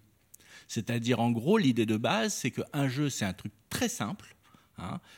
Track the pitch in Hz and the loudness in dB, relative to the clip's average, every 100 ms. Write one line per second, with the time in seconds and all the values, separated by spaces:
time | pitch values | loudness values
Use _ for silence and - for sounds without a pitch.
0 | _ _ _ - - - - 117 104 120 | _ _ _ -20 -20 -20 -8 -6 -4 -2
1 | 117 113 117 113 135 220 143 117 110 110 | 2 2 4 2 4 4 4 4 2 2
2 | 117 208 220 - 123 - - 147 135 127 | 2 0 0 -2 -4 -4 -6 -2 -2 0
3 | 147 - 98 90 104 _ - - 240 - | -2 -2 -4 -4 -10 _ -8 -4 -2 -2
4 | - 202 - - _ - _ - 90 180 | -6 -6 -14 -20 _ -20 _ -14 -10 -10
5 | - | -12